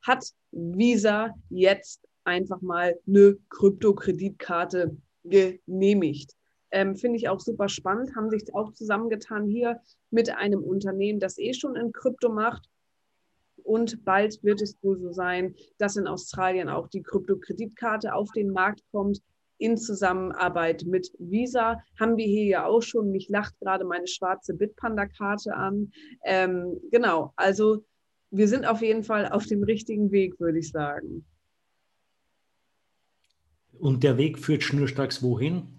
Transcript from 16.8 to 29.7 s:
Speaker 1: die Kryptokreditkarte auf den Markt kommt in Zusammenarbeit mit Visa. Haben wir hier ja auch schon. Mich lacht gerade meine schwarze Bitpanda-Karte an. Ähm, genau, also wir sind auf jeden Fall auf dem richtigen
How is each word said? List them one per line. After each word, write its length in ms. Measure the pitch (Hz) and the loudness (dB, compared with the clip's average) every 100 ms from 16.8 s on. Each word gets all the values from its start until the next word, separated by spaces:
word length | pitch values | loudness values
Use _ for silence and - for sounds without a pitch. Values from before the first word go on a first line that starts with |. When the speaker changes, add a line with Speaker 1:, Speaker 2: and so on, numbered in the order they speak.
| 165 | -6
Speaker 1:
die 140 | 190 | -10
Kryptokreditkarte 1120 | 165 202 185 196 - 196 226 - 233 214 214 | -4 -6 -2 -4 -4 -10 -10 -6 -4 -4 -4
auf 180 | - 208 | -4 -4
den 200 | 226 202 | -2 -2
Markt 320 | 190 185 208 _ | 0 0 -2 _
kommt 300 | 208 196 202 _ _ _ _ | -4 -2 -4 _ _ _ _
in 200 | 220 226 | 0 0
Zusammenarbeit 1080 | 226 196 196 185 185 - 180 170 165 165 170 | -2 -2 0 0 -4 -2 -2 0 0 0 -2
mit 260 | 185 180 - | -2 -4 -12
Visa. 640 | 175 208 247 247 226 233 - - | -4 -2 0 0 0 -2 -10 -2
Haben 180 | 226 226 | 0 2
wir 80 | 220 | 2
hier 200 | 208 208 | 2 2
ja 200 | 180 160 | 2 4
auch 160 | 226 | 2
schon. 300 | 226 240 208 | 2 -2 0
Mich 180 | 190 190 | -2 -2
lacht 300 | 208 202 - | -4 -4 -8
gerade 240 | 190 190 | -2 -2
meine 240 | 190 175 180 | -2 -4 -6
schwarze 460 | - 185 190 - | -4 -2 -4 -4
Bitpanda-Karte 1000 | 160 208 - 233 214 202 - 202 208 214 | -4 -4 -2 -6 -4 -4 -4 -4 -4 -4
an. 380 | - 190 202 202 - - - | -4 -2 -2 -4 -8 -20 -10
Ähm, 560 | - 190 185 185 175 175 - | 0 2 2 0 -4 -8 2
genau, 420 | 233 233 165 139 - | 2 4 2 -2 0
also 480 | 190 196 214 214 - _ _ _ _ | 0 4 4 2 -2 _ _ _ _
wir 160 | 196 208 | 2 4
sind 180 | 254 - | 4 0
auf 160 | 220 | 0
jeden 220 | 226 220 | 2 0
Fall 240 | 214 214 202 | 0 -2 0
auf 180 | 214 214 | -2 0
dem 180 | 208 | 0
richtigen 480 | 202 | 0